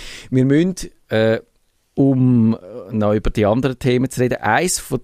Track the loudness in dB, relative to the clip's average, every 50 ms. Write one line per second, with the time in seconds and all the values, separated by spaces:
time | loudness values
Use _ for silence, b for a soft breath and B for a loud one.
0 | B B B B B B 0 0 2 4 2 2 2 0 -2 -6 -12 -14 -16 _
1 | _ _ -2 0 2 2 0 -2 -4 _ _ _ _ _ _ _ _ _ _ 0
2 | 2 2 2 2 2 4 4 4 4 2 0 -2 -6 -14 -18 -16 -14 -8 -4 -2
3 | 0 2 0 0 0 -2 0 2 2 2 2 2 0 -2 -4 -2 -2 0 0 0
4 | 0 -2 -2 -2 -2 -2 -2 -2 -2 0 0 0 0 -2 -4 -6 -6 -6 -8 -8